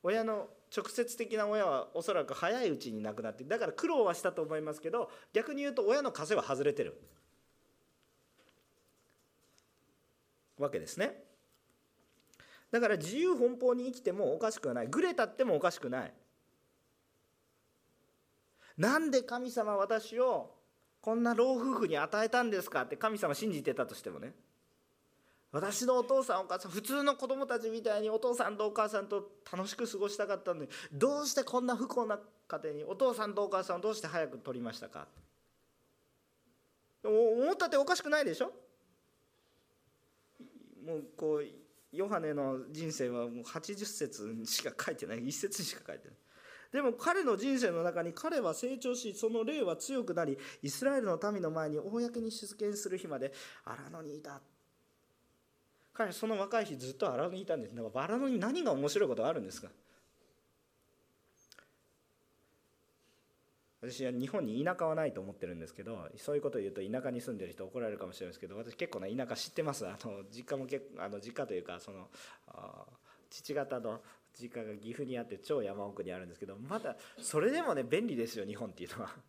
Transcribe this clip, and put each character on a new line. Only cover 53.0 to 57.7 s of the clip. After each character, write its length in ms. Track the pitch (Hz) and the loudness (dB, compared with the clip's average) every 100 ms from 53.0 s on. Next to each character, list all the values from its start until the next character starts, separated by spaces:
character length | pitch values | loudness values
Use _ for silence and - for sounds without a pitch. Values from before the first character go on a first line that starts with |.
| 185 | -4
ま 100 | 135 | -4
で 160 | 135 - - - | -4 -6 -16 -14
荒 240 | - 123 139 | -10 -10 -10
野 140 | 165 | -12
に 120 | 156 147 | -10 -10
い 40 | |
た。 180 | 147 139 - _ _ _ _ _ _ _ _ _ _ _ _ _ _ - | -12 -14 -16 _ _ _ _ _ _ _ _ _ _ _ _ _ _ -2
彼 80 | 214 | -2
は 60 | |
そ 140 | - 220 | 0 0
の 120 | 214 | 0
若 220 | 196 226 | 2 2
い 40 | |
日 120 | 190 135 | 2 -4
ず 140 | 127 | -6
っ 20 | |
と 180 | 131 196 | 0 0
荒 120 | 127 | 2
野 80 | 170 | -2
に 100 | 185 | -4
い 40 | |
た 120 | 185 156 | -2 -2
ん 40 | |
で 60 | |
す。 80 | 104 | -4